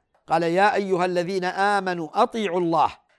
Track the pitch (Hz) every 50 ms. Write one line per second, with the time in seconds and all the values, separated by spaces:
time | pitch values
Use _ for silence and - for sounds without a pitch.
0 | _ _ _ _ _ - 151 170 170 165 170 185 202 208 180 196 202 185 185 170
1 | - - 175 175 175 180 196 185 180 180 - 190 196 202 208 196 190 185 180 170
2 | 160 151 - 196 240 240 - 226 208 180 170 185 175 165 165 151 131 113 - -
3 | _ _ _